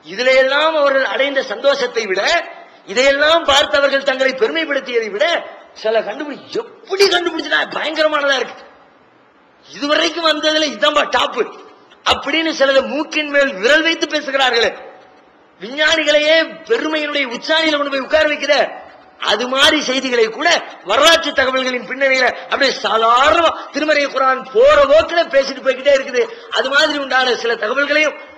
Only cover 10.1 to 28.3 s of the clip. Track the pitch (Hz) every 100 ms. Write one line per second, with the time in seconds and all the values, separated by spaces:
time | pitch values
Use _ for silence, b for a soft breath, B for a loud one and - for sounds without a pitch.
10.1 | 320 330 302 302 311 302 220 294 294 -
11.1 | 240 277 254 180 - - - _ _ -
12.1 | 262 277 311 320 - 277 269 220 269 311
13.1 | 311 294 285 269 185 226 302 320 330 320
14.1 | 302 269 269 254 233 208 - - - -
15.1 | - _ _ _ _ 208 277 311 320 294
16.1 | 302 302 330 320 196 - 240 302 311 294
17.1 | 294 262 240 - 320 320 294 285 277 254
18.1 | 311 302 285 277 277 202 - - - -
19.1 | _ 147 214 247 269 294 302 240 262 254
20.1 | 240 220 220 320 320 - - 175 226 311
21.1 | 320 294 - 262 262 254 247 214 254 269
22.1 | 262 240 - - 247 254 - 208 220 226
23.1 | 240 285 339 330 - B 277 302 294 277
24.1 | 262 269 254 214 - 277 294 269 311 330
25.1 | 339 330 269 262 254 269 247 277 269 262
26.1 | 247 226 B B - 262 277 311 294 269
27.1 | 262 254 220 226 226 214 262 285 196 202
28.1 | - -